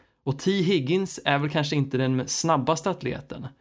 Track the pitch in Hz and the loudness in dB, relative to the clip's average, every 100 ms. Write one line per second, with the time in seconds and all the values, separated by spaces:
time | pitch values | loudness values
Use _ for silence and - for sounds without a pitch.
0 | _ _ - 143 185 196 175 190 131 185 | _ _ -4 -2 0 2 4 2 2 0
1 | 190 - 147 143 147 156 147 151 135 127 | -2 -4 0 0 2 0 0 0 0 0
2 | 131 127 123 - 165 156 131 156 196 175 | 2 0 0 -2 2 2 2 0 0 -2
3 | 131 - - - 131 - | -4 -6 -10 -12 -12 -14